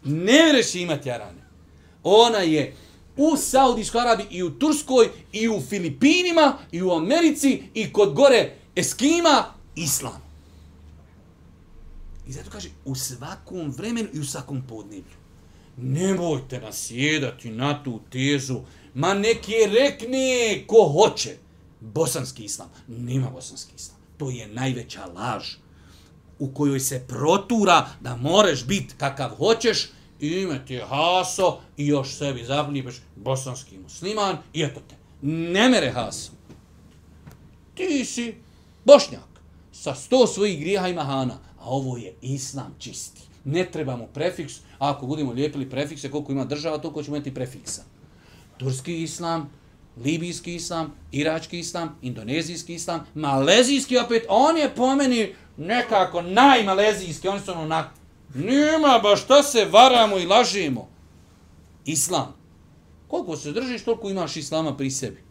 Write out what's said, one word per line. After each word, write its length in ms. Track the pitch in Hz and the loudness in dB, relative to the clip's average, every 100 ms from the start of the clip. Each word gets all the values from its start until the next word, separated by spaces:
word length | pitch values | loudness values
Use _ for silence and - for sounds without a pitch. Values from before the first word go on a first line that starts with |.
Ne 380 | 135 156 185 277 | -4 -4 4 6
vjereš 300 | 330 277 - | 8 4 2
imat, 320 | 180 175 147 135 | -4 -4 -4 -4
jarane. 400 | 120 101 85 - - _ - - _ | -8 -10 -20 -20 -20 _ -20 -20 _
Ona 360 | - 208 233 220 | 4 6 6 4
je 380 | 175 151 131 - - - - - | 0 0 -2 -8 -20 -20 -20 0
u 200 | 302 285 | 0 2
Saudijskoj 640 | - 262 269 226 214 233 | 2 4 4 4 -2 0
Arabiji 260 | 240 226 208 | 2 0 0
i 120 | 180 | -6
u 160 | 180 135 | -6 0
Turskoj 500 | 302 302 - 262 214 - - | 0 0 2 4 4 2 -12
i 160 | 208 226 | -4 -2
u 120 | 208 | -2
Filipinima 960 | 135 202 170 131 285 359 359 330 294 - - | -4 -4 -4 2 4 4 4 4 4 2 -8
i 100 | 170 | -4
u 100 | 185 | 0
Americi 720 | 170 165 311 330 - 269 240 - | 0 2 4 4 2 0 0 -4
i 180 | 226 190 | -6 -4
kod 220 | - 202 | 2 2
gore 380 | 151 277 233 175 - - - | 6 6 6 2 -6 -10 -6
Eskima 680 | 175 - 269 339 339 262 - - - - | -4 0 2 4 4 4 2 -12 -18 -10
islam. 460 | 160 - 127 - - - - - - - - - - - - - - - - - - - - - - | -6 -4 -6 -14 -20 -20 -20 -20 -20 -20 -20 -20 -20 -20 -20 -20 -20 -20 -20 -20 -20 -18 -18 -16 -16
I 40 | |
zato 180 | 127 196 | -16 -16
kaže, 180 | 208 - - | -16 -16 -16
u 100 | 135 | -10
svakom 760 | 131 - 120 143 185 - 185 156 | -8 -8 -10 -14 -16 -14 -10 -10
vremenu 380 | 120 208 233 214 | -8 -6 -6 -6
i 80 | 151 | -8
u 40 | |
svakom 380 | 139 160 131 139 127 | -8 -10 -10 -12 -10
podneblju. 480 | 113 101 101 87 - - - - - - 127 | -16 -16 -18 -20 -20 -20 -20 -20 -20 -20 -12
Nemojte 840 | 127 139 190 185 175 143 - 127 | -6 -2 0 0 -2 -4 -6 -12
nasjedati 920 | 110 - - 120 147 156 131 - 120 | -12 -12 -10 -4 -2 0 -4 -8 -12
na 320 | 110 139 139 | -6 -4 -4
tu 180 | 139 110 - | -6 -12 -10
tezu, 500 | 127 135 143 127 127 - - - | -4 0 0 -2 -8 -10 -20 -16
ma 200 | 123 165 | -4 0
nek 340 | 196 214 233 - | 0 0 -2 -2
je 180 | 226 208 | 2 4
rekne 960 | 214 277 277 226 262 262 247 233 190 - | 4 2 0 -4 -2 0 0 0 -2 4
ko 260 | 208 151 | 6 6
hoće. 440 | 147 208 - 110 90 _ _ - _ | 6 2 2 -8 -10 _ _ -20 _
Bosanski 640 | 110 107 156 160 127 - | -10 -4 -2 -2 -8 -12
islam. 240 | 104 - 85 - - | -12 -12 -14 -20 -18
Nema 420 | 117 120 135 123 | -14 -6 -4 -4
bosanski 420 | 85 - - - - | -8 -16 -18 -20 -20
islam. 200 | - _ _ - | -20 _ _ -12
To 140 | 139 | -10
je 180 | 123 107 | -10 -10
najveća 580 | 110 131 120 - - 92 | -4 -4 -4 -10 -16 -16
laž 380 | 87 113 110 - - _ - - - - - _ - | -10 -8 -8 -10 -16 _ -20 -20 -20 -20 -20 _ -12
u 100 | 135 | -10
kojoj 320 | 131 147 135 | -2 -2 0
se 240 | 131 131 - | -4 -6 -10
protura 800 | 120 143 196 196 233 190 170 127 - | -4 2 2 2 2 6 4 2 -10
da 160 | 123 120 | -12 -6
moreš 500 | 131 185 202 139 113 | 2 4 4 2 -2
bit 280 | 196 127 - | -4 -4 -6
kakav 320 | 143 131 127 | -6 -4 -8
hoćeš, 600 | 107 170 226 240 202 - - - - | -2 0 2 2 -2 -6 -12 -20 -10
ime 440 | 147 175 190 135 131 | -6 -4 -4 -6 -8
ti 80 | |
je 100 | 127 101 | -10 -6
Haso 720 | 139 165 180 180 - 185 - - - | 0 2 2 0 0 0 0 -14 -6
i 100 | 143 | 0
još 280 | 143 131 | 0 -2
sebi 300 | - 143 127 | -6 -6 -6
zapljipeš 500 | 117 139 143 143 127 117 - - | -4 -4 -2 -6 -8 -14 -20 -12
bosanski 600 | 101 131 131 120 - 95 | -6 -6 -6 -12 -16 -20
musliman 600 | - - 180 214 202 160 - | -20 -12 -8 -4 -2 -4 -8
i 100 | 151 | -6
eto 180 | 147 - - | -6 -6 -20
te. 60 | - _ - | -20 _ -10
Ne 460 | 139 160 165 180 247 | -6 -4 -2 2 4
mere 220 | 240 139 | 4 2
Haso. 420 | 117 110 - - - - - _ - - - - - - - - - _ | -4 -8 -10 -14 -18 -20 -20 _ -20 -20 -20 -20 -20 -20 -20 -20 -20 _
Ti 300 | - 370 294 | -8 -2 -2
si 300 | 240 - 233 - - _ _ _ | -2 -6 -8 -8 -20 _ _ _
Bošnjak 560 | - 277 - 101 - - - - - | 10 10 8 -8 -18 -20 -20 -20 -20
sa 220 | - - | -12 -10
sto 320 | 131 - 254 226 | -10 0 4 4
svojih 340 | - 208 165 | 2 -2 -2
grijeha 280 | 156 196 180 | -2 -2 -2
i 60 | |
mahana, 440 | 170 143 135 127 - - - | -4 -4 -2 -4 -6 -18 -18
a 40 | |
ovo 320 | 117 135 135 120 | -6 -6 -4 -8
je 180 | 101 - | -12 -14
islam 520 | 127 139 - 139 - - | -10 -8 -8 -12 -14 -16
čisti. 420 | - - - - - - | -16 -16 -18 -20 -20 -16
Ne 200 | 135 160 180 | -6 -4 -4
trebamo 340 | 156 135 123 110 | -6 -8 -8 -10
prefiks, 480 | - 165 175 143 - - - | -6 -6 -4 -12 -14 -20 -6
a 120 | 143 | -4
ako 160 | 139 127 | -4 -6
budemo 260 | 156 139 | -4 -4
lijepili 380 | 120 147 139 131 | -4 -4 -4 -8
prefikse, 400 | 127 147 156 139 | -6 -8 -8 -8
koliko 220 | 147 143 | -8 -6
ima 120 | 139 | -6
država, 340 | 120 147 160 151 | -4 -6 -6 -6
toliko 240 | 160 147 | -8 -10
ćemo 140 | 143 147 | -8 -8
imati 180 | 139 | -8
prefiksa. 480 | 131 123 98 - - - _ - _ _ - - _ | -10 -10 -10 -14 -14 -16 _ -20 _ _ -20 -20 _
Turski 440 | 131 131 - 170 | -6 -6 -6 -6
islam, 480 | 160 - 170 165 143 - _ _ - - | -6 -6 -4 -4 -6 -14 _ _ -20 -8
libijski 500 | 123 160 175 170 - | -4 -4 -4 -8 -10
islam, 400 | 170 170 170 156 - - | -10 -8 -6 -6 -10 -10
irački 460 | 139 151 160 165 175 | -4 -2 -4 -8 -10
islam, 400 | 165 175 165 - | -8 -8 -8 -10
indonezijski 720 | 127 110 110 147 160 175 - | -12 -10 -6 -4 -4 -10 -12
islam, 320 | 170 165 165 - | -12 -8 -8 -8
malezijski 840 | 156 151 135 139 214 254 277 - 247 | -8 -2 0 4 6 6 2 0 0
opet, 280 | 233 233 - | 2 -2 2
on 280 | 202 285 330 | 4 4 4
je 180 | 285 | 0
po 200 | - 254 | 0 2
meni 400 | 277 277 240 208 - - - | 2 2 2 0 -6 -20 -14
nekako 640 | 156 240 240 214 180 175 | -4 -2 2 2 2 -2
najmalezijski, 1080 | 170 190 277 254 202 190 214 202 180 151 185 | 0 6 8 8 4 2 2 2 -6 -6 -4
oni 120 | 196 | -4
su 120 | 190 | -6
ono 100 | 170 | -8
onak-, 280 | 156 160 143 - - _ - | -4 -4 -4 -12 -20 _ -16
nema, 640 | 127 180 269 302 320 294 240 | -8 0 2 4 4 6 6
ba 140 | 208 202 | 6 2
šta 260 | - 277 | 6 6
se 220 | 285 233 | 6 2
varamo 540 | 190 185 262 247 214 196 | 6 8 10 8 4 2
i 80 | 170 | 4
lažimo. 600 | 208 240 196 165 120 95 _ - _ _ _ _ - - - | 4 4 0 -2 -4 -8 _ -20 _ _ _ _ -20 -20 -16
Islam. 500 | - 156 - 170 123 - _ _ _ _ _ - _ | -6 -4 -2 -2 -4 -12 _ _ _ _ _ -20 _
Koliko 280 | - - 151 | -8 -6 -8
se 160 | 147 | -6
držiš, 320 | 156 262 240 | -6 -6 -6
toliko 260 | - 226 214 | -4 -4 -2
imaš 260 | 196 160 165 | -4 -6 -8
islama 400 | 139 160 160 135 | -6 -4 -4 -4
pri 140 | 135 | -6
sebi. 340 | 131 117 95 - | -6 -8 -12 -20